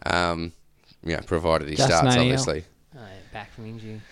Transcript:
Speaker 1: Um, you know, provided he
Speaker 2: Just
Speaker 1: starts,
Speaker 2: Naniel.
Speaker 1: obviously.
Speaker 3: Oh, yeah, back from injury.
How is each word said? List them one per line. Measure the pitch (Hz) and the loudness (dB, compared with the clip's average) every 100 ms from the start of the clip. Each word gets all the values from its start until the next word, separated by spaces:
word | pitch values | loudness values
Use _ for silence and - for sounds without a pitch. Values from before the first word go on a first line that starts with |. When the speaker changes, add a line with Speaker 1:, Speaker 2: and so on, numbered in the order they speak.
| - | -2
Speaker 1:
Um, | 87 87 85 85 - _ _ _ _ - | 0 0 -2 -6 -10 _ _ _ _ -6
you | |
know, | 80 - | -6 -2
provided | 82 82 80 73 | 0 2 2 0
he | 76 | 0
Speaker 2:
Just | - | 4
Speaker 1:
starts, | 82 - - | 4 6 4
Speaker 2:
Naniel. | 123 | 4
Speaker 1:
obviously. | 131 131 78 - _ _ 143 | 2 -2 -4 -8 _ _ -20
Speaker 3:
Oh, | |
yeah, | 101 95 - | -20 -20 -16
back | 110 101 | -14 -14
from | - 110 | -16 -14
injury. | 113 110 107 - | -14 -14 -16 -16